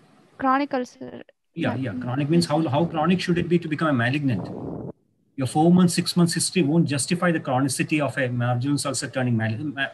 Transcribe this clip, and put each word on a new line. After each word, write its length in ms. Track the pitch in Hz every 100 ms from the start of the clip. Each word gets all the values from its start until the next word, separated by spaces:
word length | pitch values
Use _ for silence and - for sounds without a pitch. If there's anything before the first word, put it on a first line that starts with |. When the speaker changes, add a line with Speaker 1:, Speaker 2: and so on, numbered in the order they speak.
| _ _ _ -
Speaker 1:
Chronic 340 | 262 269 285
ulcer. 480 | 262 247 - 247 233 - _ _
Speaker 2:
Yeah, 220 | 165 - 123
Speaker 1:
Yeah. 180 | 135
Speaker 2:
yeah. 60 | -
Chronic 280 | 120 131 143
means 160 | 170 165
how, 140 | 156 156
how 180 | 143 165
chronic 340 | 160 165 185
should 160 | - 175
it 100 | 165
be 120 | 175
to 80 | 165
become 220 | 147 160
a 40 |
malignant? 540 | 127 120 147 139 95 - - - - - - _ _ _ -
Your 120 | 127
four 240 | 156 170
months, 220 | 180 175
six 220 | 175 175 180
months 160 | 170
history 280 | - - 190
won't 260 | 143 170 131
justify 440 | 139 - 175 180
the 80 | 160
chronicity 600 | - 127 135 - 160 151
of 160 | 139 147
a 100 | 123
Marjolin's 560 | 120 120 120 143 143 143
ulcer 220 | 127 131
turning 300 | 131 123 113
mal-, 200 | 113 110
ma-, 300 | 151 139 135